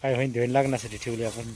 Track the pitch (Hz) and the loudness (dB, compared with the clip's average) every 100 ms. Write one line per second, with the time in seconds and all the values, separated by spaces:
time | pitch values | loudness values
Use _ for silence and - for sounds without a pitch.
0 | 135 127 135 117 120 131 135 127 110 104 | 2 2 2 2 4 4 4 0 -4 -6
1 | 123 117 113 110 113 | -6 -4 -4 -4 -8